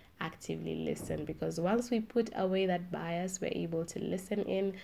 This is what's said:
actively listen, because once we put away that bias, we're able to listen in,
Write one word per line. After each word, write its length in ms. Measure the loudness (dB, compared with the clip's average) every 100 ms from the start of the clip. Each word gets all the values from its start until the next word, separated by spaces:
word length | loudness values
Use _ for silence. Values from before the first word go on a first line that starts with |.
| -14 -6
actively 580 | -6 -6 -6 -4 -2 -2
listen, 500 | 0 -2 -2 -4 -4
because 340 | -4 -2 0
once 300 | 2 2 2
we 100 | 0
put 300 | 2 2 2
away 300 | 2 2 4
that 260 | 4 2 0
bias, 500 | -4 -2 0 -2 -2
we're 100 | -2
able 320 | -2 0 0
to 140 | -2 -2
listen 440 | -2 -2 0 -2
in, 300 | 2 2 2 0